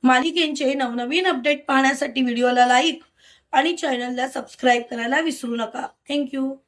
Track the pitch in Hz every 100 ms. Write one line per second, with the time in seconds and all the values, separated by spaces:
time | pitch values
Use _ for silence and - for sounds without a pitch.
0 | 254 254 311 320 320 294 277 277 254 240
1 | 240 320 370 269 269 294 - 269 269 277
2 | 285 269 254 240 247 247 247 247 320 320
3 | _ _ _ _ _ 269 311 349 311 247
4 | 247 247 254 262 247 - 254 240 240 240
5 | 240 277 330 269 240 233 226 247 - _
6 | _ 285 269 269 269 269